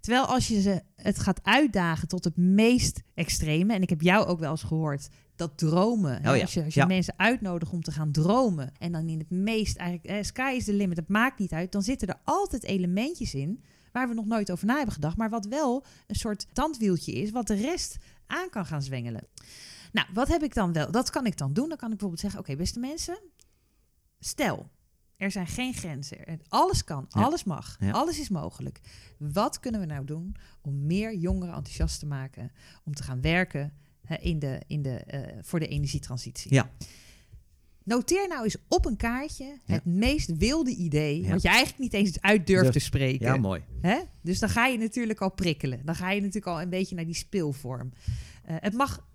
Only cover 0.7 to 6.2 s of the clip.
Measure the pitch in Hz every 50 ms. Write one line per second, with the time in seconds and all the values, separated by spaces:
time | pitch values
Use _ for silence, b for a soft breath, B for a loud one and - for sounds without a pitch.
0.7 | 196 170 - _ _ - - 180 180 - - 202 185 - - 196 214 269 311 262
1.7 | 196 190 175 170 160 - - 160 - 180 - 175 156 - 175 180 190 202 220 233
2.7 | 247 247 - - - - - _ _ - 170 - - - - 156 151 160 180 208
3.7 | 233 190 185 175 180 151 160 180 180 214 202 - 180 160 160 143 160 156 - -
4.7 | 165 160 160 151 139 139 - - b b b b b - 170 160 - - 165 156
5.7 | 160 175 190 226 247 220 190 143 123 -